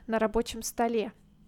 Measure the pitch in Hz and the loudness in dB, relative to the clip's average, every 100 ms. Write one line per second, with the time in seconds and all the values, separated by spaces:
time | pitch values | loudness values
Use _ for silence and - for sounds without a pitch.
0 | - 220 220 226 233 226 - - 233 233 | -2 0 2 0 -2 -4 -6 0 0 2
1 | 202 - - - | -2 -6 -20 -20